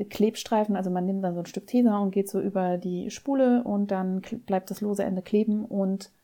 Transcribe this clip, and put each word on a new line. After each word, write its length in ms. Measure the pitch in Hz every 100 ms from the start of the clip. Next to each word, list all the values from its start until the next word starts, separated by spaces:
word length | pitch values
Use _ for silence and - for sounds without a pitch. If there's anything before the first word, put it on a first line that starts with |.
| 202
Klebstreifen, 680 | - 214 226 - 220 214 196
also 140 | 185
man 160 | 180 180
nimmt 180 | 196
dann 100 | 185
so 60 | 175
ein 60 | 170
Stück 200 | - -
Tesa 320 | 247 240 202
und 140 | 196
geht 180 | 190 196
so 120 | 190
über 360 | 202 190 185 180
die 320 | 180 180 190
Spule 540 | - - 269 254 247
und 260 | 233 202 202
dann 300 | 190 185 190
kle-, 260 | - 233 -
bleibt 240 | 190 -
das 120 | 190
lose 240 | 208 202 196
Ende 160 | 185
kleben 420 | - 208 220 214
und 480 | 214 196 196 196 - _